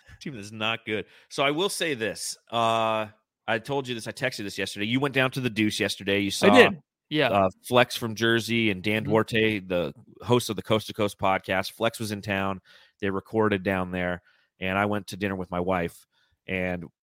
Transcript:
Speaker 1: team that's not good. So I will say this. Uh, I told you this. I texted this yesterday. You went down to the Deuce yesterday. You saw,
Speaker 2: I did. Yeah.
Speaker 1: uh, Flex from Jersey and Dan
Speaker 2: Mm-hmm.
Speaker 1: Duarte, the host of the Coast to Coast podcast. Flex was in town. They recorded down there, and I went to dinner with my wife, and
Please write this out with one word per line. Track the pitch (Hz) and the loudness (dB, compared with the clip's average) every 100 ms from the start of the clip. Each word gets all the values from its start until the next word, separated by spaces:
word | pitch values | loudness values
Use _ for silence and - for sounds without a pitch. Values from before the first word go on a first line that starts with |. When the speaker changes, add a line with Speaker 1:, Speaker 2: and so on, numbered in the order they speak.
| - - | -20 -16
Speaker 1:
team | 170 | -14
that's | 123 101 | -12 -12
not | 110 110 113 - | -6 -4 -4 -4
good. | 107 - - _ | -4 -6 -14 _
So | - | -2
I | 139 | 0
will | 151 196 | 0 -2
say | - 170 | -2 -4
this. | 123 107 85 - - _ | -2 -4 -6 -10 -12 _
Uh, | 117 113 113 110 110 107 - _ _ - | 0 2 2 0 -2 -4 -12 _ _ -4
I | 113 | -2
told | 113 139 127 | -2 -6 -4
you | |
this. | 120 110 | -8 -10
I | |
texted | - 131 - | -6 -6 -4
this | 101 - | -8 -6
yesterday. | 95 101 104 | -6 -4 -2
You | 120 | 0
went | 143 | 2
down | 127 131 | 2 2
to | 139 | 2
the | 127 | -2
Deuce | 107 107 - | 2 2 2
yesterday. | 98 - 98 101 | 0 -2 0 2
You | 101 | 2
saw, | - 190 | 2 6
Speaker 2:
I | |
did. | 247 190 170 - _ - | 8 8 4 -12 _ -4
Yeah. | 151 131 | 0 4
Speaker 1:
uh, | 101 95 - | 4 2 0
Flex | - 123 123 - | 2 4 4 0
from | 117 | -6
Jersey | 104 117 117 107 117 110 | -2 2 2 0 0 0
and | 92 | 0
Dan | 104 107 | 0 -2
Speaker 2:
Mm-hmm. | 104 | 2
Speaker 1:
Duarte, | 110 107 113 110 104 | 2 2 2 2 0
the | 92 90 78 - - - | -2 -2 -2 -8 -18 -10
host | - 123 - | 0 0 0
of | 101 | -6
the | |
Coast | - 110 - | -2 -2 -2
to | |
Coast | 104 104 - | -4 -4 0
podcast. | 98 95 - 95 98 | 0 0 0 -2 -4
Flex | - 113 - | -2 -4 -2
was | 107 | -6
in | 104 | -6
town. | 95 98 98 92 - - _ _ | -4 -2 -2 -6 -12 -20 _ _
They | 101 | -6
recorded | 95 - 110 107 101 | -4 -2 0 2 2
down | 95 95 90 | 0 -2 -2
there, | 90 90 87 - _ _ - | -2 -4 -4 -10 _ _ -10
and | 92 95 | -2 0
I | 104 | 0
went | 104 92 | -2 -6
to | 92 | -6
dinner | 101 95 | -4 -4
with | 90 | -6
my | 87 | -4
wife, | 90 92 85 - _ _ _ _ - | 0 0 -2 -8 _ _ _ _ -8
and | 92 90 90 82 _ | -4 -4 -6 -10 _